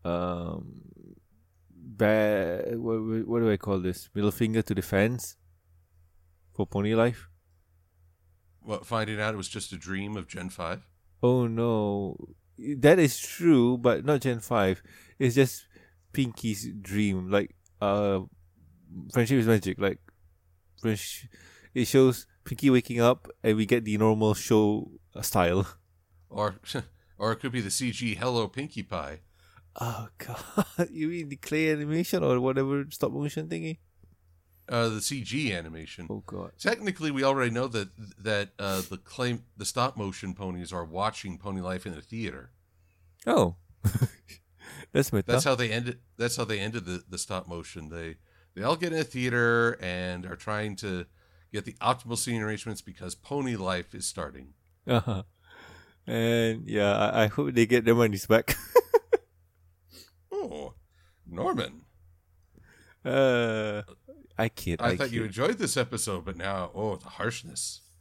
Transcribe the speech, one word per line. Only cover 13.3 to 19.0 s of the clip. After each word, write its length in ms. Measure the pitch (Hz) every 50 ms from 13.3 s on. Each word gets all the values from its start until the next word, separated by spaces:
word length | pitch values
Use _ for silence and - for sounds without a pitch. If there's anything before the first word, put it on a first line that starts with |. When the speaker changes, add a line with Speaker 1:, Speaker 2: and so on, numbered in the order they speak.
| - - 170 170 160 131 120 120 127 123
Speaker 1:
but 280 | 120 123 117 78 90
not 160 | 135 151 139
Gen 180 | - 135 123 113
five. 420 | - - 123 113 101 95 95 - - - - - - - - _
It's 160 | 135 127 117
just 320 | 131 139 123 - - - _ _ - - _ _ _ _ _ -
Pinky's 520 | - 139 123 110 - - 117 107 101 - - - 104
dream, 480 | 101 92 95 104 107 104 95 92 90 92
like, 260 | 98 101 101 - - _ _ _ _ _
uh, 400 | 107 101 98 101 104 101 98 95 92 90 - _ - _ _ _ - - - _ _ - - -